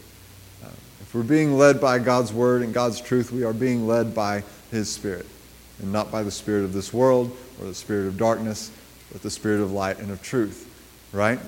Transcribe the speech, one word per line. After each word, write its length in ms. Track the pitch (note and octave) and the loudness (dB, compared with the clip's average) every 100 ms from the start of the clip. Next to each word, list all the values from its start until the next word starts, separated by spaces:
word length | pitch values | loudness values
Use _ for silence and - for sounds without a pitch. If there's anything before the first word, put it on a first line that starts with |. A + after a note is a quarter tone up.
| - - - - - - | -20 -20 -20 -20 -20 -20
Uh, 40 | A1+ - - - | -20 -20 -20 -20
if 120 | G2+ | -8
we're 120 | A#2 | -4
being 340 | A#2 D#3 D#3 C3+ | 2 4 4 6
led 220 | C#3+ C3+ | 8 8
by 180 | C3+ B2 | 4 2
God's 340 | A#2+ B2 A#2 | 4 2 2
Word 300 | A2 B2 B2 | 2 2 2
and 100 | A#2 | 2
God's 280 | A#2 B2 G#2 | 0 0 -2
truth, 320 | - B2 A#2+ | 0 0 0
we 100 | B2 | -2
are 100 | A#2 | -2
being 360 | A2+ B2+ A#2+ A2 | 0 0 0 2
led 260 | A#2 A2+ | 2 0
by 300 | G#2+ G2+ G#2 G2+ - - | -2 -2 -2 -6 -16 -8
His 180 | A2+ G2+ | -6 -4
Spirit 380 | - G#2 F2+ F#2 - - - - - | -6 -8 -8 -10 -20 -20 -20 -20 -12
and 100 | G2 | -4
not 200 | G#2 G2+ | -4 -2
by 100 | A2 | -4
the 80 | G#2 | -4
spirit 340 | - - G#2 | -6 -2 0
of 80 | G2 | 0
this 200 | G2 F#2+ | -4 -4
world 440 | A2+ C3 B2+ A#2+ B2 - - | 2 4 4 2 -6 -18 -14
or 60 | F#2+ | -12
the 80 | |
spirit 320 | F2+ - G#2 F#2+ | -10 -4 -4 -2
of 100 | F#2+ | 0
darkness, 540 | A2+ A2+ A2 G#2+ - - - - - | 2 2 -2 -8 -12 -18 -20 -20 -20
but 80 | G#2 | -12
the 100 | G#2+ | -10
spirit 300 | - A2 G#2 | -4 0 0
of 120 | G2+ | 0
light 260 | G2 F#2+ F#2+ | -2 -4 -4
and 120 | G2+ | -8
of 120 | F#2+ | -10
truth, 500 | - C3 G2+ - - - - - - | -4 -2 -2 -4 -18 -20 -20 -20 -10
right? 260 | G2 G#2+ B2+ | 0 0 0